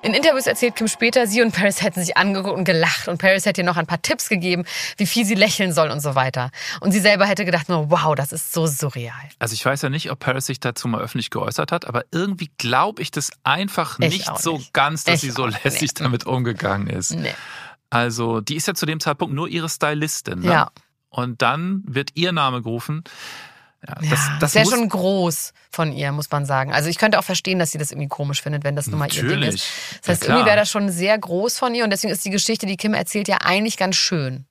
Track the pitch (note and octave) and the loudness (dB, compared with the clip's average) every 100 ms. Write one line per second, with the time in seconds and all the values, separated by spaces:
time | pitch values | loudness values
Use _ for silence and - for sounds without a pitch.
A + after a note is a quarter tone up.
0 | G3+ G#3+ D4+ C4+ C4 G#3 B3 - A3 - | 2 4 4 4 2 2 0 0 -4 0
1 | A#3 A#3+ A#3 G#3+ A3+ F3 G3+ F#3+ G3 F#3 | 2 4 2 4 2 4 0 2 -2 0
2 | F3+ - G3+ F#3+ F#3+ - F#3 E3 E3 - | 2 4 4 0 -2 -2 2 2 2 0
3 | - E3+ F#3+ F#3+ G#3 F#3+ F3 E3+ D#3+ E3+ | -4 2 4 4 2 0 0 0 -2 -2
4 | - D#4+ - G3+ F3 F3+ F3+ - - - | -2 -2 0 -2 0 -2 -2 -6 -8 -2
5 | G3+ A#3 G#3 G#3 G#3 - F#3+ D#3+ D#3 C#3 | 0 2 2 4 2 2 0 2 2 0
6 | C#3+ C3+ C3 B2+ B2 - - - G3 G3+ | 0 0 0 -2 -6 -6 -10 -2 0 4
7 | G3 G3+ G3 F#3+ F#3 F3 D3 F3 D3 E3 | 4 6 4 2 2 0 0 0 2 2
8 | D#3 D3 C#3+ D#3+ - E3+ D#3+ C#3 C#3+ B2+ | 2 0 -2 -4 -4 0 0 0 -4 -6
9 | A#2 B2 C#3+ - A#2 A2 B2+ C#3 C#3+ D3 | -10 -12 -18 -6 -4 0 0 2 0 -2
10 | - C#3 - C3 - C3 B2+ A2+ B2 A2 | -4 -4 -2 -2 -2 -4 -4 -4 -2 -2
11 | A#2 A#2+ A2+ G#2+ G2 - D3+ E3+ - A#2 | -2 -6 -6 -4 -4 -2 -2 -4 -2 -6
12 | - E3 G3 F#3 D#3+ _ B2 B2 F#3 G#3+ | -4 -4 -2 -4 -8 _ 0 2 2 -2
13 | D#3 - C#3+ - - D3+ G3 - D#3+ - | -6 -4 -6 -4 -2 0 -2 -2 -4 0
14 | E3 F#3 - D#3 E3+ D#3 - - C#3 D#3+ | 0 0 -4 -2 -2 -4 -2 2 2 0
15 | - E3+ C#3 A#2 B2 G#2+ C#3 - D3+ - | 0 0 0 -2 -2 0 -2 0 -2 0
16 | D3 A2+ - B2+ A#2+ G#2 - G2 G2+ G2+ | -2 -2 -2 -2 -2 -2 -2 -2 -2 -4
17 | - E3 - - - - - - _ A#2+ | -4 -4 -6 -8 -14 -16 -18 -20 _ 0
18 | A#2+ A2+ A#2 A2+ G#2 D#3 F3+ F#3+ D#3 D#3+ | 0 0 -2 -2 -4 -4 -2 -2 -2 -2
19 | - D3 E3 C#3+ F3 E3+ E3 - D3+ D3+ | -2 -2 -2 -2 -4 -4 -4 0 0 2
20 | D3+ - - F3+ F3 E3 - - _ _ | -2 -4 -6 -2 2 4 2 -2 _ _
21 | _ - B2 A2+ B2 C#3+ F3+ G3 G3 B2+ | _ -6 -6 0 2 2 -2 -4 -4 -4
22 | C3+ D#3 F3 E3 C#3 B2 A2+ A#2 - D3+ | -4 -2 0 2 0 0 -4 -6 -4 -8
23 | E3 - - - - - _ _ - - | -8 -18 -16 -16 -18 -20 _ _ -16 -4
24 | D#3 D3 - - D3+ G#3+ A3 A#3+ A3+ F#3+ | 0 2 2 0 4 4 4 4 2 2
25 | F3+ G3 F3 D#3+ - _ _ - D#3+ D3 | 2 2 2 0 -8 _ _ -4 -2 -2
26 | C#3+ D3 D3+ D3 C#3+ C3+ C3+ C#3+ D3+ E3+ | -4 -4 -2 -2 0 0 2 0 0 2
27 | G#3+ G#3 - F#3 - F#3 D#3+ D3+ D3 C#3+ | 4 4 2 -2 0 0 0 0 -6 -4
28 | C#3+ - C#3+ C#3 C#3+ D3 C#3+ C#3+ C#3+ D3+ | -6 -4 -4 -2 -2 -2 -2 -2 -2 -2
29 | C#3+ - B2 - B2 F#2+ - - - - | -2 0 0 2 2 0 -4 -6 -10 -8
30 | - E3+ C3+ D3 A3 G#3 G#3 G#3+ G3+ F3 | 0 0 4 6 6 6 4 2 0 0
31 | F#3+ G#3+ F3+ F3 A#3 - B3+ A#3+ A3 G3 | 2 2 2 0 0 0 0 2 0 0
32 | G#3+ F#3+ G3 G3 - A3 G3 F#3+ G#3+ G#3+ | 0 -2 -2 -2 0 0 -2 -2 0 0
33 | F3 G#3+ G3+ G3 - F#3 A3 - F#3+ F#3 | 0 -2 0 2 2 2 0 0 0 2
34 | - F3 C3+ C3 C3+ | 0 0 -2 -6 -12